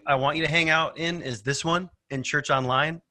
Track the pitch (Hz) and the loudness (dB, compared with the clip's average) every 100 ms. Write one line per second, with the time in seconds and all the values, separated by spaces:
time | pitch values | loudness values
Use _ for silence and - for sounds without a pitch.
0 | - 135 139 156 156 165 160 160 160 - | 0 2 2 0 0 2 4 2 2 -2
1 | 170 175 131 113 120 139 165 175 185 _ | -4 -4 -6 -6 -4 -2 0 -2 -2 _
2 | - 135 123 147 139 135 127 131 151 165 | -8 -6 -2 -2 2 0 2 2 0 -4
3 | _ | _